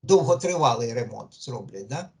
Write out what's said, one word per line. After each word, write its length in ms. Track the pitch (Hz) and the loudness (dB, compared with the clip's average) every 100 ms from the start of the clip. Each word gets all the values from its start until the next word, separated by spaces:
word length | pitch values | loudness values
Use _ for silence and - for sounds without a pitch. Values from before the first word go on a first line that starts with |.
довготривалий 880 | - 190 131 175 180 175 143 113 117 | 6 4 6 2 2 2 2 2 -2
ремонт 360 | 117 113 104 - _ | -4 -6 -10 -16 _
зроблять. 460 | - 117 98 95 101 | -12 -12 -12 -14 -10
Да? 240 | 147 185 _ | -10 -10 _